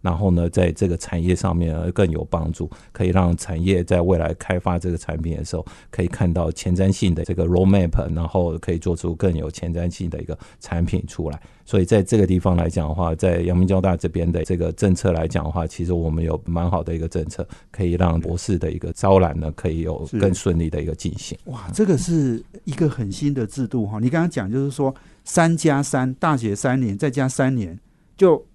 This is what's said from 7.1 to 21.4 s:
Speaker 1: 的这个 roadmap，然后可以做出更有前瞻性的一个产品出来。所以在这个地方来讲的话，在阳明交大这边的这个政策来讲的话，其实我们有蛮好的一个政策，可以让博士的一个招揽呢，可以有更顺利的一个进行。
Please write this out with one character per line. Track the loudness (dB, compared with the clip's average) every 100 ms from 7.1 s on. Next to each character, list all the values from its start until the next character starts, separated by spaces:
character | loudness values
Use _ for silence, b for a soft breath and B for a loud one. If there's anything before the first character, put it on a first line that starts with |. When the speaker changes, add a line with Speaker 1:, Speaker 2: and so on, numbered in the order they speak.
Speaker 1:
的 | 0
这 | -2
个 | 0 2
roadmap， | 4 6 6 4 0 0
然 | -2 0
后 | 0 0 -2
可 | -4
以 | -2
做 | -2
出 | -2 -4 0
更 | 0
有 | 0 -4
前 | -8 -6
瞻 | -2 -4
性 | -4 -8
的 | -6
一 |
个 | -10 -10 B B
产 | -6 -2
品 | 0 -2 -4
出 | -8 -8
来。 | -8 b b
所 | 0 2
以 |
在 | 4 4
这 | 4 4
个 | 4
地 | 4
方 | 4 2
来 | 0
讲 | -2 -2
的 |
话， | -2 -2
在 | 0 0 2
阳 | 2 2
明 | 4
交 | 4
大 | 2 0
这 | -2
边 | -2 0
的 | 0
这 | -2 -2
个 | -2
政 | 0 2
策 | 2 2
来 | 0 0
讲 | -2
的 | -2
话， | -4 -4
其 | -4
实 | -2
我 | 0 0
们 | -2
有 | -2 -4
蛮 | -4 -2 0
好 | 0
的 | -2
一 | -4
个 | -4
政 | -4 -6
策， | -8 -10 B B
可 | -4
以 | -2
让 | 2 2 2
博 | -2 -6
士 | -2 -2
的 | -2
一 | -6
个 | -8
招 | -2 4 6
揽 | 6 0
呢， | -6
可 | -4 -4
以 | -2
有 | -4 -6 -6 0
更 | 0
顺 | 2 0 0
利 | 0
的 | -2
一 |
个 | -6
进 | -6 -6 -8
行。 | -12 -14